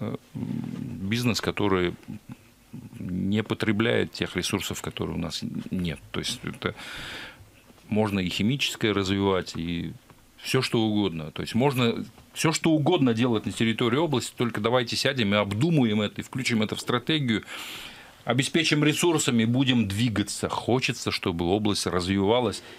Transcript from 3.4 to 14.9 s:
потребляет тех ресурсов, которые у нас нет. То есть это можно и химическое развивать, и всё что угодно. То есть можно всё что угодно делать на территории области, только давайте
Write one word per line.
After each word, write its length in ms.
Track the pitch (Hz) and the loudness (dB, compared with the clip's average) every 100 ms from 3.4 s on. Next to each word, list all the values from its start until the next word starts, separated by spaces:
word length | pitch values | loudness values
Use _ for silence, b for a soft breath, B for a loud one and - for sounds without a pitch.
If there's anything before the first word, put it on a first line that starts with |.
потребляет 680 | 107 110 110 104 117 110 90 | -2 0 2 2 2 2 0
тех 220 | - 87 | -4 -4
ресурсов, 460 | 92 85 98 - - | -2 -2 -2 -4 -6
которые 360 | - - 85 82 | -8 -6 -4 -4
у 40 | |
нас 220 | 82 - - - - | -6 -6 -8 -8 -6
нет. 280 | 95 170 71 - | -4 -4 -6 -8
То 100 | - | -6
есть 200 | - 127 | -6 -6
это 320 | - - 90 - B B B B B B - - - - - | -10 -6 -6 -8 B B B B B B -20 -20 -20 -20 -2
можно 300 | 104 107 98 | 0 2 0
и 100 | 90 | -2
химическое 640 | - 107 139 - - 113 | 0 0 0 -4 0 2
развивать, 600 | 98 95 98 98 92 87 90 | 2 2 2 2 2 -2 -6
и 360 | 85 85 85 - - - - - | -4 -4 -6 -10 -20 -20 -20 -12
всё 200 | - 131 | -2 -2
что 180 | - 120 | 2 2
угодно. 500 | 110 104 98 82 76 | 2 2 0 -2 -8
То 100 | - | -8
есть 120 | 85 | -2
можно 480 | 113 139 127 117 98 - - - | 2 2 2 0 0 -8 -16 -14
всё 200 | - 160 | -2 -2
что 180 | 156 165 | 2 4
угодно 420 | 151 143 180 131 | 4 4 4 4
делать 320 | 113 127 107 | 4 2 2
на 80 | 101 | 0
территории 460 | - 113 110 123 131 | 0 0 2 2 2
области, 340 | 170 123 - | 2 0 -2
только 260 | - 120 107 | -2 -2 0
давайте 360 | 113 127 120 | 0 2 0